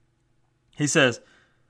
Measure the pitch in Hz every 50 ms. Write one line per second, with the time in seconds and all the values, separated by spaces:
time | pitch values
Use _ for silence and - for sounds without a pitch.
0 | _ _ _ _ _ _ _ _ _ _ _ _ _ _ _ - 147 143 - 160
1 | 135 123 117 - _ _ _ _ _ _ _ _ _